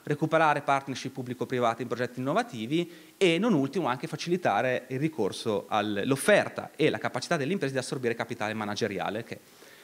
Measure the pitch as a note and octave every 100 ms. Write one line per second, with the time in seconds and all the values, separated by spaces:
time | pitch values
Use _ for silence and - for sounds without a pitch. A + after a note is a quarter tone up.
0 | - D3 D#3 D#3+ D#3 D3 C#3+ C#3 C#3 B2
1 | C3 C3+ B2+ B2 A#2 B2+ A#2+ A#2 A#2+ A#2
2 | B2 - C3 G3 A#3+ A#2 A2+ D#3+ E3+ -
3 | - - F#3 E3 A#3+ D#3 C3+ F#3 C3+ C3
4 | - D#3 E3+ F3 B2 G2+ B2+ B2+ - C3
5 | D#3 - F#2+ - A#2 G2+ - G#2+ G#2 G2+
6 | A2 C3+ - F#3+ - - - - D3 G#2+
7 | A2+ B2+ - E3+ C3+ G3 C3+ C3 A#2+ C#3
8 | A#2+ A#2 A2+ A#2+ G#2+ A2 G#2 G#2 A2 F#2+
9 | E2+ G#2+ - - - - - -